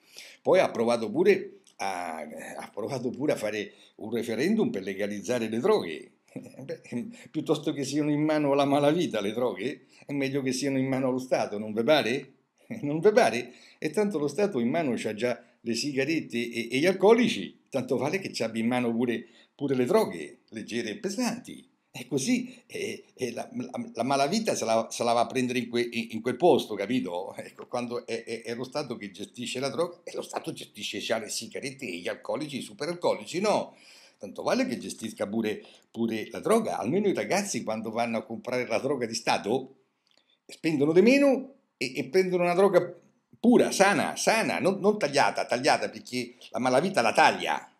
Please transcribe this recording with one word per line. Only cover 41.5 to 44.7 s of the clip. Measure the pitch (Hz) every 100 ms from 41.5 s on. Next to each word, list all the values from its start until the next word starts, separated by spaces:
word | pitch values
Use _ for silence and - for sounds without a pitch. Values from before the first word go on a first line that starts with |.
| - _ -
e, | 135 131
e | 131
prendono | 190 185 180
una | 175 175
droga | 196 175 175 - _ _ _ -
pura, | 226 226 -
sana, | - 196 165 90 73
sana, | - 220 170 92
non, | 151